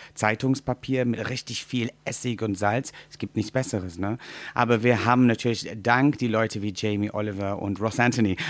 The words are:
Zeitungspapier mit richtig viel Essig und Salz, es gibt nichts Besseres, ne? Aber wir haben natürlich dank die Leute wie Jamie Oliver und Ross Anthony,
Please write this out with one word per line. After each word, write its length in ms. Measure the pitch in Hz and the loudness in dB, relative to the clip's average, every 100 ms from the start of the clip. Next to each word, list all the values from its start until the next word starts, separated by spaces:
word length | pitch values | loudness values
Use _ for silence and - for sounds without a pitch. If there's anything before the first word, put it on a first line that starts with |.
| - - | -14 0
Zeitungspapier 880 | 107 110 131 131 - 123 - 131 123 | 0 2 0 -2 -2 -6 -2 0 0
mit 240 | 113 110 | -2 -4
richtig 340 | 127 - 113 | -8 -8 -10
viel 280 | - 127 117 - - | -4 -4 -4 -6 -8
Essig 360 | - 127 113 | -4 -4 -2
und 160 | 110 95 | -2 0
Salz, 340 | 101 117 - - - | 0 0 -4 -12 -18
es 80 | - | -10
gibt 160 | 107 - | -6 -2
nichts 160 | 104 | -2
Besseres, 460 | 131 131 107 92 87 | -2 -2 -4 -4 -6
ne? 180 | 98 120 - - - - | -6 -6 -10 -16 -8 -2
Aber 260 | 117 117 | 2 4
wir 220 | 120 113 104 | 4 4 6
haben 200 | 127 123 | 6 6
natürlich 420 | 113 123 113 - 113 | 4 0 -2 -4 -4
dank 360 | 107 120 143 143 | 2 4 4 2
die 100 | 123 | 0
Leute 340 | 110 113 107 | 2 0 -2
wie 100 | 104 92 | -6 -2
Jamie 360 | 107 104 104 | -2 0 -2
Oliver 500 | 104 107 98 98 101 | -2 -4 -4 -4 -4
und 180 | 101 95 | -4 -2
Ross 200 | 107 104 | -2 2
Anthony, 360 | 120 120 107 90 | 2 4 2 0